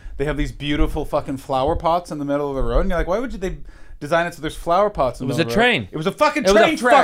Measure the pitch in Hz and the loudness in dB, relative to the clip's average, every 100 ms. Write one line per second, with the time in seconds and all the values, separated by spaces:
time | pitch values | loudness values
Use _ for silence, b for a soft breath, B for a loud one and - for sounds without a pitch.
0 | B B 147 143 143 117 143 147 156 156 | B B -4 -2 -4 -4 -2 2 2 0
1 | - 151 - 135 - 131 139 165 170 175 | -2 -4 -4 -8 -4 -2 0 0 0 0
2 | 180 151 143 143 143 135 120 127 190 170 | -2 -8 -4 -2 -2 -2 0 2 2 0
3 | 160 202 262 - 185 147 - b b b | 0 -2 -4 -6 -8 -8 -14 b b b
4 | 143 165 170 - 147 - 165 175 208 202 | -2 0 0 -4 -8 -6 0 2 2 0
5 | 127 - 131 139 117 185 240 185 95 151 | -2 -2 -4 0 0 2 2 2 -4 -4
6 | 170 190 302 302 196 202 - 311 247 277 | -4 2 2 2 4 6 4 4 4 6